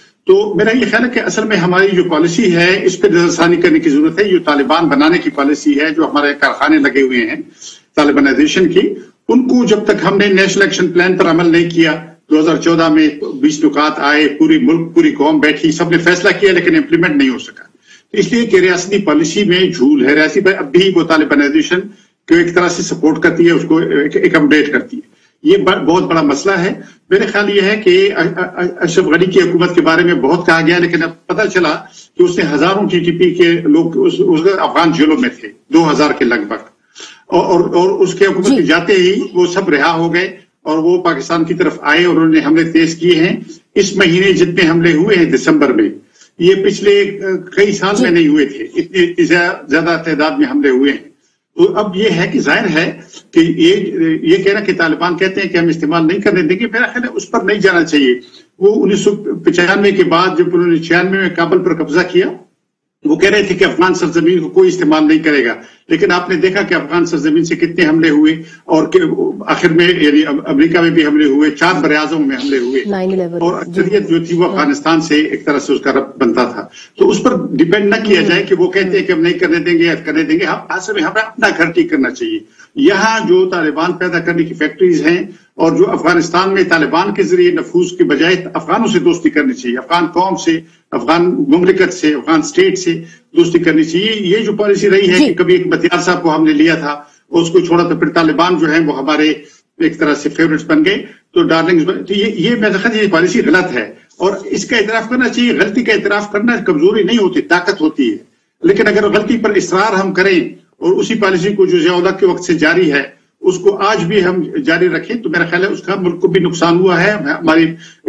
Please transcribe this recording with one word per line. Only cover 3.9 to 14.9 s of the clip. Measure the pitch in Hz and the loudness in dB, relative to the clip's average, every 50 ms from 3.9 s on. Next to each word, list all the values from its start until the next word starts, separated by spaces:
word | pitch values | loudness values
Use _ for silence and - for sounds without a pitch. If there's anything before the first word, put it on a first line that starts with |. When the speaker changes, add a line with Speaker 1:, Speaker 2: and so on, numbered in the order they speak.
Speaker 1:
जरूरत | 135 147 156 160 165 185 | 2 2 2 0 0 0
है। | 214 202 | 0 2
जो | 185 165 | 0 0
तालिबान | - 156 143 139 139 127 156 170 170 147 | 0 0 0 0 0 0 0 0 0 0
बनाने | 139 135 151 160 175 175 | 2 2 2 2 2 0
की | - 151 | -2 -4
policy | - 143 139 143 151 - - 151 139 | -4 -2 -2 -2 -2 0 0 0 0
है, | 139 151 160 151 | 0 -2 -2 -2
जो | 160 156 | -2 -2
हमारे | 135 127 147 143 143 143 | -2 0 -2 -2 -2 -2
कारखाने | - 147 131 117 - 139 156 160 147 | 0 -2 -2 0 0 0 2 2 2
लगे | 135 127 120 139 | 2 2 2 0
हुए | 135 127 127 | 0 0 0
हैं | 120 113 110 143 160 - - - - - - - - _ _ _ | -2 -2 -2 -6 -8 -12 -14 -20 -20 -20 -20 -20 -20 _ _ _
तालिबानाइजेशन | 156 143 143 135 139 135 135 123 135 151 151 - 190 185 | 0 0 2 2 2 2 2 2 2 0 2 2 0 0
की, | 156 - 190 220 - - - - - _ _ _ - | 2 2 0 0 0 -4 -8 -12 -18 _ _ _ 0
उनको | 226 262 247 254 254 247 233 | 2 2 2 2 2 2 2
जब | - 214 - 208 | 2 0 0 2
तक | 220 202 - | 0 -2 0
हमने | 156 190 196 196 202 | 0 0 0 2 2
national | 202 190 185 196 190 - 196 | 2 2 2 2 2 2 0
action | 196 - - - 180 170 | 0 0 0 -2 -2 0
plan | 170 175 180 185 180 | 0 0 2 2 2
पर | 185 185 | 0 0
अमल | 170 156 170 175 | 2 2 2 2
नहीं | 170 160 170 170 165 | 2 2 2 2 0
किया, | - 170 160 160 151 - - - - _ _ - | 0 0 0 0 0 -4 -8 -14 -20 _ _ 0
दो | 151 156 | 0 2
हज़ार | 156 170 156 131 | 2 2 0 0
चौदह | - 170 165 160 165 160 | 0 0 0 2 2 2
में | 151 156 156 147 - - 135 | 4 4 2 2 0 -4 -8
बीस | 120 139 131 131 156 151 - 156 | -10 -4 -2 -2 -2 0 0 0
नुकात | 147 - 147 151 151 - - | 0 0 0 -2 -2 -2 -2
आए, | 139 143 147 151 151 | -2 0 2 2 0
पूरी | 135 - - 160 151 156 151 | 0 2 2 2 2 4 2
मुल्क, | 123 135 165 170 165 165 | 2 2 0 0 -2 0